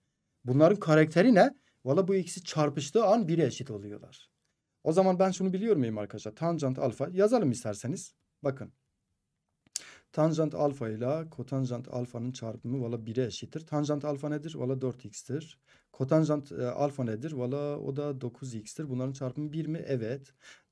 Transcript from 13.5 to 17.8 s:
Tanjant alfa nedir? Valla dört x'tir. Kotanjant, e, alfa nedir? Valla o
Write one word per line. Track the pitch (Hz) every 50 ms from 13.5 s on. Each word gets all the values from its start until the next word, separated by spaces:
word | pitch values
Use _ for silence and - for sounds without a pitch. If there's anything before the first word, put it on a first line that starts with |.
| - 156 160
Tanjant | - 151 147 147 147 147 143 143
alfa | 151 143 139 151 147
nedir? | 151 147 151 160 160
Valla | 139 123 127 135 131
dört | 131 123 120 - -
x'tir. | 101 - - - - 127 160 160 - - _ _ _ _ _ _ _
Kotanjant, | _ - 131 131 160 160 160 147 151 147 143 -
e, | - 127 123
alfa | 123 - - 143 143 135 135 123
nedir? | 113 107 110 139 160
Valla | 151 123 123 123 139 143 147 147 147
o | -